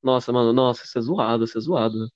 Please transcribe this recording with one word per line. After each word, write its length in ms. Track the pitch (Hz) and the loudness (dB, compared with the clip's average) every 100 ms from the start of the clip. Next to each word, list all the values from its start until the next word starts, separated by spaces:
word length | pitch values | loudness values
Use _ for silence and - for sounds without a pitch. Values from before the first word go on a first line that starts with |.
Nossa, 300 | 131 127 120 | 2 0 2
mano, 200 | 123 117 | 2 4
nossa, 320 | 123 127 117 | 4 2 0
isso 140 | - 123 | -6 -6
é 20 | |
zoado, 420 | 117 190 117 117 | -4 -2 0 0
isso 140 | 113 113 | -2 -4
é 20 | |
zoado. 460 | 110 117 113 110 110 | -4 0 0 -2 -8